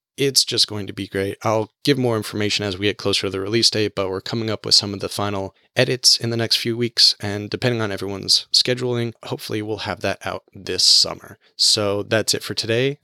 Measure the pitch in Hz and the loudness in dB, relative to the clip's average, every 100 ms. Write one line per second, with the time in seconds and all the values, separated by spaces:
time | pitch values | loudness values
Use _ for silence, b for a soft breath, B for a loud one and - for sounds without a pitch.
0 | _ - 139 131 - 120 - 104 101 104 | _ -2 0 2 2 0 -2 -2 -8 -8
1 | 98 98 98 - 120 110 107 _ - 135 | -6 -2 -2 -2 0 0 -2 _ 0 2
2 | 123 110 104 107 104 - 104 92 101 - | 2 0 -2 -2 -2 -2 -2 -2 -2 0
3 | 98 98 98 95 95 117 113 107 104 - | 0 0 -2 -4 0 2 2 2 0 0
4 | 95 95 - 120 110 104 107 - 104 98 | -4 -4 -4 -4 -2 -4 2 2 2 -4
5 | 98 - 101 101 95 - _ - 127 127 | -6 -4 -2 -4 -6 -12 _ 0 0 2
6 | - - 120 117 113 - 117 117 120 - | 4 4 2 0 0 0 0 0 0 4
7 | - - 104 101 104 107 127 117 110 98 | 4 4 -2 -4 -6 -2 0 0 -2 -4
8 | 98 98 98 - - - - 127 127 120 | -6 -6 0 0 4 4 4 0 0 -2
9 | 117 - - 127 - 110 107 104 104 90 | -2 -6 -8 -8 -4 -6 -4 -4 -4 -4
10 | 98 92 95 92 - 101 95 92 - - | -2 -4 -6 -8 -10 -14 -6 2 6 6
11 | - 82 - - b - - - 104 101 | 4 -2 -12 -20 b -2 2 2 2 0
12 | 101 110 104 - - 104 107 113 135 147 | 0 0 2 -2 -4 -6 -2 0 0 -4